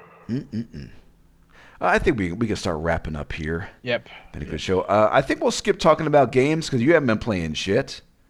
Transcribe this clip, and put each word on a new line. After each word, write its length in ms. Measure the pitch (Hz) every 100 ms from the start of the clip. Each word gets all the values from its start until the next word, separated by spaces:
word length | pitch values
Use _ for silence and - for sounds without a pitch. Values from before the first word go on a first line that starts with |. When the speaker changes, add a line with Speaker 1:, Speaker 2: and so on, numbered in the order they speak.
| - - -
Speaker 1:
Mm-mm-mm. 640 | 120 147 107 117 76 65 - - _ _ _ _ - - -
I 180 | - 208
think 180 | - 123
we, 140 | 90
we 160 | 90 117
can 80 | 92
start 220 | 98 78
wrapping 360 | 82 82 -
up 180 | 76 73
here. 380 | - 78 82 101 -
Speaker 2:
Yep. 260 | 123 120 - - -
Speaker 1:
Been 100 | -
a 40 | -
good 140 | 78
show. 200 | - 92
Uh, 280 | - 101 107
I 100 | 131
think 180 | 147 302
we'll 120 | 285
skip 260 | 214 - 190
talking 300 | 180 156 156
about 240 | 147 123
games 360 | 127 139 160 156
'cause 120 | 127
you 120 | 127
haven't 120 | 165 135
been 120 | 107
playing 360 | 120 95 80
shit. 460 | 76 92 110 139 - _ _ _